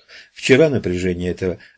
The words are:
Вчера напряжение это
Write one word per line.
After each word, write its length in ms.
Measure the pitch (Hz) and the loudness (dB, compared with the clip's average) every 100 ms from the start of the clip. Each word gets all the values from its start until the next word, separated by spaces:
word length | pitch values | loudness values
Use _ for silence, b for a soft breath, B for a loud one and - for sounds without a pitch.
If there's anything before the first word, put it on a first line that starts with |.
| _ B B | _ B B
Вчера 380 | - - 131 156 | -6 2 4 4
напряжение 600 | 123 92 90 92 87 90 | 0 -2 -4 -4 -4 -4
это 280 | 87 92 85 b | -4 -6 -6 b